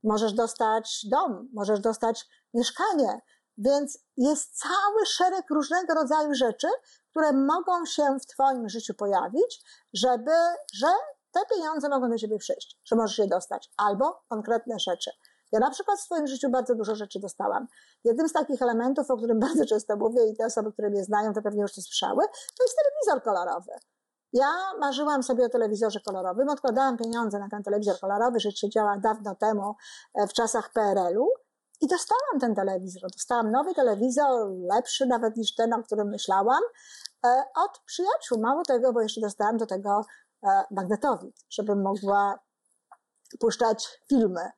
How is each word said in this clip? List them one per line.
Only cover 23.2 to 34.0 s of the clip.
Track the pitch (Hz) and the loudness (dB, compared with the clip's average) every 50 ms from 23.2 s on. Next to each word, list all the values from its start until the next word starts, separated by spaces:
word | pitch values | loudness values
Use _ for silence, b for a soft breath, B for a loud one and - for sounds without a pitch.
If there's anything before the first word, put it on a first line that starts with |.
| - | 0
kolorowy. | - 202 180 180 180 - 170 185 - - - _ _ _ _ _ _ _ _ _ _ - | 0 0 0 0 -2 -4 -6 -8 -12 -18 -18 _ _ _ _ _ _ _ _ _ _ 2
Ja | 240 269 285 330 359 381 381 370 453 | 2 4 4 2 0 -4 -6 -4 -2
marzyłam | 294 285 262 254 294 294 392 370 247 | -2 -2 -2 0 0 0 0 0 0
sobie | - 254 233 254 | 0 2 2 2
o | 226 | 2
telewizorze | 226 240 226 214 214 202 226 214 196 208 | 2 0 0 0 0 0 0 0 -2 -4
kolorowym, | _ - 190 190 185 190 180 214 269 277 | _ -6 -6 -4 -4 -4 -2 0 0 0
odkładałam | 294 277 - 262 220 254 269 269 247 | 0 -2 -2 0 2 2 2 2 0
pieniądze | 233 233 226 233 233 233 220 202 202 | -2 -4 -6 -4 -4 -4 -2 -4 -6
na | 202 196 | -8 -8
ten | 208 208 196 | -10 -8 -4
telewizor | 202 202 208 214 202 185 - | -2 -2 0 2 0 -2 0
kolorowy, | - 196 202 202 226 247 240 226 | -2 -2 0 2 2 2 2 0
rzecz | - 208 196 - | -2 -2 -4 -2
się | - 208 | -4 -2
działa | - 220 214 208 202 202 | 0 2 2 2 0 0
dawno | 196 226 214 226 208 208 190 | 0 0 -2 0 -4 -10 -6
temu, | _ 220 214 220 208 196 - - B B B B B B B B | _ 0 0 0 0 -2 -4 -8 B B B B B B B B
e, | - 208 | -2 -2
w | 175 - | 0 0
czasach | - 233 220 - 233 208 - - | 0 0 0 0 -2 -4 -2 -2
P | 240 | 0
R | 220 202 196 196 | 2 2 2 2
L-u | 185 175 175 214 262 392 523 - _ _ _ _ _ _ _ _ | 2 0 2 2 2 2 0 0 _ _ _ _ _ _ _ _
i | - | 0
dostałam | 277 359 - - - 427 494 554 571 427 277 | 0 0 -2 0 0 0 0 0 0 -2 0
ten | 240 240 214 | 0 0 0
telewizor. | 196 196 196 190 185 190 190 180 190 180 185 | 0 -2 -2 -2 -4 -6 -8 -14 -12 -14 -14
Dostałam | - - - - 254 240 233 214 | -10 -12 -6 -2 -2 0 0 2
nowy | 220 262 294 359 359 | 0 0 0 0 0
telewizor, | - 269 247 208 202 | 2 2 2 2 2